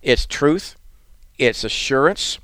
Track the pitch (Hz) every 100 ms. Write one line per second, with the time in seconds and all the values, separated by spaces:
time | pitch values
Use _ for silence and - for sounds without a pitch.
0 | - 123 - - 143 170 - - - -
1 | _ - - _ 123 110 110 - - 131
2 | 147 202 - -